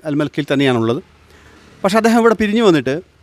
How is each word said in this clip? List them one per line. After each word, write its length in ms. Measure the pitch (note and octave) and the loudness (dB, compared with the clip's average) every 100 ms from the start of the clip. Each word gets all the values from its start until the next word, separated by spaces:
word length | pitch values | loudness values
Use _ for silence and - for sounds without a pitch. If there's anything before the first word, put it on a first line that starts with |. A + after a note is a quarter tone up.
| D#3 | -6
അൽമൽക്കിയിൽ 380 | D3 D3 - D3 | -4 -4 -6 -4
തന്നെയാണുള്ളത്. 500 | C#3 C#3 B2 A2+ C3+ - _ _ - - - - - | -2 0 0 -2 -4 -8 _ _ -20 -20 -20 -20 -6
പക്ഷേ 160 | G3 A3 | -2 0
അദ്ദേഹം 180 | A3+ A#3 | 2 2
ഇവിടെ 140 | A3+ A3 | 2 2
പിരിഞ്ഞു 200 | G#3+ G#3+ A3 | 0 2 2
വന്നിട്ട് 260 | D#3 C3 - - _ | 2 0 -6 -8 _